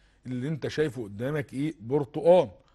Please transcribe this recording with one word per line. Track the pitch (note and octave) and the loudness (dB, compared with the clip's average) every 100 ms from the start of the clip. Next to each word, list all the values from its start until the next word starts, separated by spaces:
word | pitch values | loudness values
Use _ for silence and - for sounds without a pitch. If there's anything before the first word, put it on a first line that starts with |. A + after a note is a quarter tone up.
| _ _ B2 | _ _ -10
اللي | B2+ C3+ | -6 -6
أنت | D#3 B2 | -6 -6
شايفه | - D3+ B2 | -2 -4 -4
قدامك | G#2 G2+ B2+ D3+ - | -10 -8 -4 -4 -6
إيه؟ | B2 D3+ - | -6 -6 -6
برتقان، | A2+ D3 C#3 D3+ E3 F3+ B2 - _ | -4 -2 -2 0 6 6 6 -4 _